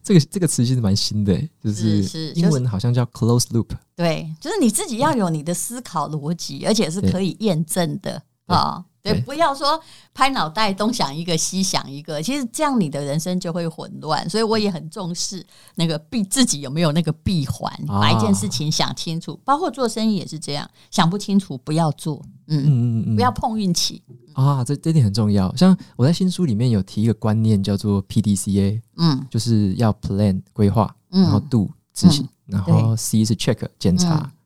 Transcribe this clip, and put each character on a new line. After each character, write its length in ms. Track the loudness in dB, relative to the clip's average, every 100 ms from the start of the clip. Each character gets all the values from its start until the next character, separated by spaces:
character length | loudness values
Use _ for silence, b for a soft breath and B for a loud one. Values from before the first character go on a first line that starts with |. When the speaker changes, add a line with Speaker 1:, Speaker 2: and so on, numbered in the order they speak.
Speaker 1:
这 100 | 4
个， 60 | 4
这 180 | 4 -2
个 80 | -2
词 200 | 0 0
其 80 |
实 80 | 2
蛮 120 | 2
新 300 | 0 0 -2
的 80 | 0
欸， 160 | 0 -2 _
就 80 | -6
是 320 | -2 0 2
Speaker 2:
是， 300 | 0 -4 -6
是， 0 |
Speaker 1:
英 160 | 0 2
文 180 | 2 0
好 100 | -2
像 160 | 0
叫 120 | 0 -2
closed 400 | -2 2 2 0
loop。 180 | -2 -4
Speaker 2:
就 60 | -10
是， 40 | _ -4
对， 400 | -2 -2 -6 -10
就 80 | -6
是 80 | 0
你 100 | 2
自 160 | 0 -4
己 120 | -2
要 180 | 0 0
有 140 | 0
你 120 | -2
的 120 | -4
思 260 | -6 -6 -10
考 280 | -8 -6 -4
逻 240 | -6 -6
辑， 320 | -6 -8 -6 -2
而 80 |
且 180 | 0 0
是 80 | 0
可 220 | 0 0
以 160 | -2 -2
验 240 | -2 0
证 340 | -2 -2 -2 -4
的， 200 | -8 -12 _ _ -2
Speaker 1:
对。 80 |
Speaker 2:
啊。 300 | 0 0 -4 -14 _
对， 120 | -4
Speaker 1:
对。 80 | -2
Speaker 2:
不 140 | -2 0
要 200 | 0 0
说 240 | -2 -2 B B B
拍 160 | 0 0
脑 180 | 2 -2
袋 240 | 0 -2
东 180 | 0 0
想 240 | 0 -4 -4
一 80 |
个 140 | -2 -2
西 260 | -2 -2
想 260 | -2 -2 -4
一 120 | -14
个， 200 | -10 -6
其 160 | -4 -4
实 80 | -4
这 120 | -2
样 140 | 0 0
你 120 | 0
的 120 | -2
人 160 | -4 -4
生 220 | -2 -4
就 140 | -4
会 120 | -4 -6
混 240 | -8 -16 -12
乱。 280 | -4 -2 -2
所 80 | -2
以 60 |
我 160 | 0 0
也 100 | 0
很 200 | -4 -10
重 260 | -10 -8 -6
视 300 | -8 -8 -16 B B -2
那 120 | -2
个 100 | -2
闭-， 240 | -4 -4 -2
自 180 | 2
己 160 | 2 0
有 100 | -4
没 120 | 0
有 100 | 2
那 100 | 2
个 80 | -2
闭 320 | -4 -2 -2 -2
环， 260 | -6 -8 -8 -4
Speaker 1:
啊。 140 | 0
Speaker 2:
把 100 | 2
一 80 | 2
件 140 | 2
事 160 | 0 0
情 200 | -4 -4
想 240 | -2 -2
清 280 | -4 -6 -8
楚， 180 | -8 -10 -2
包 120 | 0
括 140 | -2
做 160 | -2 -4
生 180 | -2 0
意 120 | -2
也 100 | -4
是 100 | -10
这 160 | -8
样， 160 | -8 -10 b b
想 180 | 2 2
不 80 | 2
清 220 | 2 0
楚 180 | 0 -12
不 120 | -4
要 180 | 0 0
做， 280 | -2 -8 -8 -12 -20 -2
嗯， 180 | 2 4
Speaker 1:
嗯， 20 |
嗯， 360 | 4 2 0 0
嗯。 80 | 2
Speaker 2:
不 60 |
要 100 | 2
碰 260 | 0 -4 -2
运 160 | 0
气。 300 | 0 -2 -6 _ -20 -12
Speaker 1:
啊， 300 | 0 2 2
这， 120 | -2 -2
这 180 | 2
点 100 | 4
很 80 | 4
重 200 | 2 2
要。 200 | 2 0 4
像 200 | 4 4 B 0
我 100 | 2
在 80 |
新 160 | 2 0
书 160 | 0 0
里 80 |
面 160 | 2 2
有 100 | 2
提 180 | 0 0
一 60 | 0
个 60 | 0
观 260 | 0 2
念 220 | 4 2
叫 120 | 2 0
做 240 | 2 0
P 180 | 2 0
D 140 | 2 0
C 160 | 2 2
A， 220 | 2 0 -8 0
Speaker 2:
嗯。 280 | 2 2 -2
Speaker 1:
就 80 | -2
是 340 | 2 2 2 2
要 160 | 0
plan， 460 | 0 -4 0 2 0 -4
规 160 | 2 2
划， 260 | 4 0 -4 _
Speaker 2:
嗯。 140 | 2
Speaker 1:
然 80 | 4
后 80 | 4
do， 320 | 2 0 0 -6 _
执 160 | 4 4
行， 120 | 4
Speaker 2:
嗯。 60 | -2 _ -6
Speaker 1:
然 180 | -4
后 320 | 4 4 4 0
C 300 | 0 2 2
是 100 | 2
check， 200 | 0 -2
Speaker 2:
对。 140 | -4 _
Speaker 1:
检 180 | 2 4
查， 200 | 2 0
Speaker 2:
嗯。 140 | -2 _